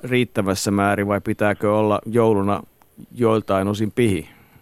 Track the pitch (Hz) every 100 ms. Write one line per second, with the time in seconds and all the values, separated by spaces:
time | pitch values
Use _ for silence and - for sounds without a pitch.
0 | 120 123 117 117 98 92 110 101 101 101
1 | 101 101 - 104 104 98 104 107 107 104
2 | 113 117 113 101 98 101 - _ _ -
3 | - 117 113 110 - 95 98 104 107 127
4 | 117 90 78 - _ -